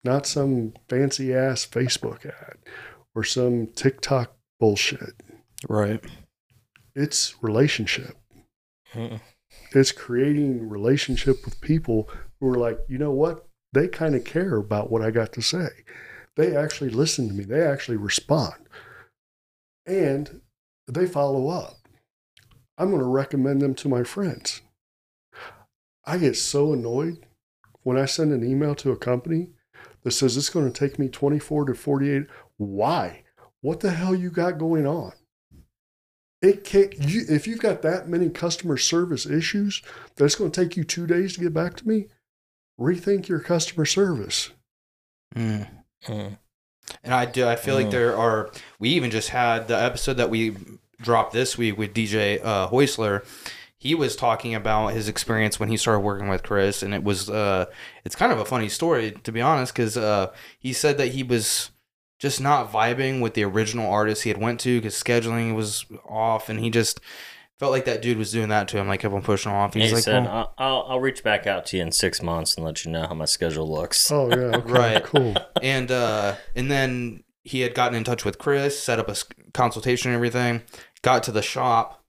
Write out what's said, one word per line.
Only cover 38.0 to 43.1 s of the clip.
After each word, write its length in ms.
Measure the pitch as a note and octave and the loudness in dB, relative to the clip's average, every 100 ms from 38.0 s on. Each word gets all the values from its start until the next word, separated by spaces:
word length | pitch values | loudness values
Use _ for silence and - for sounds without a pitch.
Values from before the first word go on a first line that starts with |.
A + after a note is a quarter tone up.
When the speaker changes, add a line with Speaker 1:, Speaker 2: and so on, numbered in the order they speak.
| E3+ | -2
Speaker 1:
many 220 | E3+ E3+ | 0 0
customer 460 | - E3+ D#3+ F3 C3+ | 0 -4 -2 -2 0
service 500 | - E3+ F3 C3+ D3 | 2 2 0 -2 0
issues 560 | D3+ E3 G3+ G3+ - - - - - | -2 0 0 -2 -4 -12 -20 -20 2
that 80 | |
it's 120 | C#3+ - | 2 4
gonna 140 | F#3+ | -2
take 260 | F#3 F3 F3+ | 0 0 0
you 80 | |
two 220 | D#3 F3 E3+ | -4 -4 0
days 280 | F3 F#3+ | 2 0
to 60 | F3+ | -2
get 120 | F3 | -2
back 220 | D#3 F3 - | 0 -2 -4
to 120 | A3 | 0
me, 180 | A3 G3+ _ _ _ _ _ _ - | 0 -2 _ _ _ _ _ _ -2
rethink 460 | B2+ F3 G3 | 0 0 0